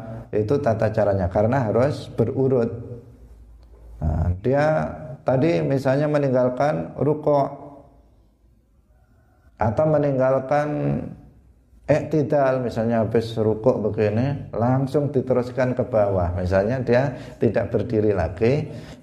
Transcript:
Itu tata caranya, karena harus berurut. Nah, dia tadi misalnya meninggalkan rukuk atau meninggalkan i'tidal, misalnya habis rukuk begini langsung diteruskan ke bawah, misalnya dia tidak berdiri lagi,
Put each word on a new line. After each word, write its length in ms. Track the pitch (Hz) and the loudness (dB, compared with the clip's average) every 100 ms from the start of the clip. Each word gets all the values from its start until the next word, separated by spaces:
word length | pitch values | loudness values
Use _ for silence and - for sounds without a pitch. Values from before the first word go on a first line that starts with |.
| - - - | -12 -14 -6
Itu 320 | 107 107 143 | -2 0 0
tata 320 | 117 107 110 | 0 0 0
caranya, 400 | 110 101 98 87 | 2 2 2 0
karena 400 | 107 110 135 110 | 2 2 2 0
harus 400 | 107 139 - - | 2 0 -2 -6
berurut. 560 | - 107 135 131 131 113 - - - - - - - - - - - - - | -2 0 0 2 2 0 -4 -12 -16 -18 -20 -20 -20 -20 -20 -20 -20 -20 -6
Nah, 320 | 80 80 87 92 | -2 0 0 0
dia 480 | 123 139 156 156 - - - - | 0 2 2 0 -2 -8 -14 -6
tadi 400 | - 131 160 170 | 0 2 2 2
misalnya 400 | 147 135 131 139 | 0 0 2 0
meninggalkan 880 | 151 147 139 127 127 127 147 160 165 - | 2 0 2 2 2 0 0 -2 -6 -2
rukuk 640 | 135 147 151 143 135 - - - - - _ _ _ _ _ _ _ _ _ _ _ _ _ _ _ - | -2 0 2 2 0 -6 -16 -20 -20 -20 _ _ _ _ _ _ _ _ _ _ _ _ _ _ _ -4
atau 280 | 110 107 156 | -2 2 2
meninggalkan 800 | 151 143 127 131 135 131 147 151 147 143 143 - - - - - _ _ - - | 2 2 2 2 2 0 0 0 -2 -2 -4 -6 -14 -20 -20 -20 _ _ -6 0
i'tidal, 760 | 147 147 156 139 147 131 131 | 0 2 0 2 2 2 0
misalnya 420 | 117 117 113 117 | -2 -2 0 0
habis 260 | 110 113 113 110 | 2 0 0 0
rukuk 400 | 107 107 131 104 | 0 2 2 2
begini 720 | 104 107 104 110 139 139 - | 0 0 0 2 0 -4 -6
langsung 600 | 104 120 131 135 151 139 | -2 0 2 0 0 0
diteruskan 600 | 131 - 123 120 135 127 123 | 0 0 0 0 -2 0 0
ke 100 | 110 | 0
bawah, 480 | 107 101 95 90 | 2 2 2 0
misalnya 480 | 90 90 98 104 131 | 0 0 2 2 0
dia 200 | 117 123 143 - - - | 2 2 2 -4 -12 -2
tidak 320 | 117 117 101 | 0 0 0
berdiri 400 | 110 90 110 107 | -2 0 2 2
lagi, 600 | 98 80 - 113 147 151 - - - | 2 -2 0 0 0 -2 -10 -16 -4